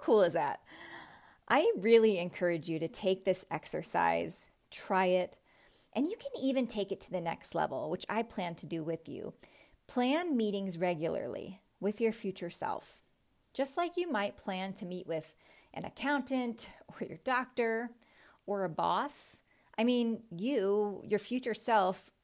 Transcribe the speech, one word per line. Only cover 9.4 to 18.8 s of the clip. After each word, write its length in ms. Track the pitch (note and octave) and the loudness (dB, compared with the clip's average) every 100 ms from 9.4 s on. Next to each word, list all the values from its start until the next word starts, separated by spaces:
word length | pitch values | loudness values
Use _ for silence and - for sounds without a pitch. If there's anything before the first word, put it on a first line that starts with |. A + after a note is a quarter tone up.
| - - - _ - | -20 -20 -20 _ -8
Plan 500 | - B3 D4+ F4+ B3+ | 0 2 2 0 0
meetings 400 | G#3+ G3 G3 E3+ | 0 0 -4 -2
regularly 880 | F3+ E3 D#3+ D#3+ B2+ - - F#3+ _ - | 0 0 0 -2 -4 -8 -10 -14 _ -4
with 220 | F#3+ G#3+ | -4 0
your 100 | A3+ | 0
future 380 | A3 G3 F#3+ F3 | 0 -4 -6 -6
self, 500 | - - - - - - _ _ _ _ | -4 -4 -4 -8 -12 -14 _ _ _ _
just 240 | - C4 - | -4 -2 0
like 180 | F4 F4 | -2 -2
you 140 | F4 | -2
might 260 | A3+ G3+ - | -2 -2 -6
plan 380 | - F#3 F#3+ | -6 -6 -4
to 100 | F#3 | -6
meet 220 | F3+ F3+ - | -8 -8 -4
with 280 | D#3+ D#3 - _ - _ | -4 -6 -12 _ -20 _
an 140 | - - | -10 -10
accountant 800 | - C4+ C#4+ C4 C4 A#3+ A3+ - - - | -6 -2 0 0 -2 -2 -4 -8 -12 -18
or 180 | - - | -10 -10
your 120 | E3 | -8
doctor 680 | - B3+ B3+ - A#3 A3+ A#3+ A#3 _ _ - _ | -2 -2 -2 -2 0 0 -4 -10 _ _ -20 _
or 200 | - G3+ | -6 -2
a 40 | F#3 | -2
boss. 720 | D#3 | 0